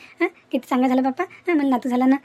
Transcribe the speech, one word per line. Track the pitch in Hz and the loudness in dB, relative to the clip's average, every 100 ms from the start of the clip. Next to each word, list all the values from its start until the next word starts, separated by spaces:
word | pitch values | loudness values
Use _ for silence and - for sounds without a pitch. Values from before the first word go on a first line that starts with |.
| - - | -16 -6
हां, | 370 - - | -6 -6 -8
किती | 262 - | -6 -2
चांगलं | 254 254 | 0 2
झालं | 254 | 2
बाप्पा. | 262 254 381 - - | 0 -4 -8 -8 -2
हां, | 320 | 0
मला | 277 | 0
नातू | 247 254 | -2 -2
झाला | 240 262 | 0 2
ना, | 269 | 0